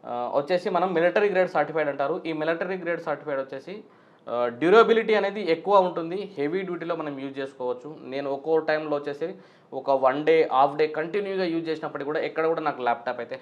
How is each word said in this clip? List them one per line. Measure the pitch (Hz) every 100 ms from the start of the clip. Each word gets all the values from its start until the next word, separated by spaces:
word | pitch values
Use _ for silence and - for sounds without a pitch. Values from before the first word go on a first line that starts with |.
ఆ, | 120 120 120 107
వచ్చేసి | - 180 208
మనం | 180 185
మిలిటరీ | 170 175 - 208
గ్రేడ్ | 185 180
సర్టిఫైడ్ | 165 147 160 151
అంటారు. | 139 143 175 165
ఈ |
మిలిటరీ | 160 156 170 180 190
గ్రేడ్ | 170 165
సర్టిఫైడ్ | 165 143 147 135
వచ్చేసి, | 131 135 - 208 - - _ _ -
ఆ, | 120 120
డ్యూరబిలిటీ | 120 160 214 208 226 220
అనేది | 214 196 196 180
ఎక్కువ | 165 180 202
ఉంటుంది. | 180 170 165 185 190 -
హెవీ | 143 180
డ్యూటీలో | 185 175 165 165
మనం | 151 139
యూజ్ | 139 135
చేసుకోవచ్చు. | 135 - 123 123 147 151
నేను | 131 131 143
ఒక్కో | 139 156 160
టైంలో | 156 156 156 147
వచ్చేసి | 147 143 165 190 - - _
ఒక | 135 135
వన్ | 135 131 139 151
డే, | 160 151
హాఫ్ | 131 143 147
డే | 156
కంటిన్యూగా | 151 165 202 196 190 180
యూజ్ | 165 160
చేసినప్పటికీ | 156 151 147 143
కూడా | 156
ఎక్కడ | - - 160
కూడా | 165
నాకు | 156 127
ల్యాప్‌టాప్ | 123 117 - 117
అయితే | 117 131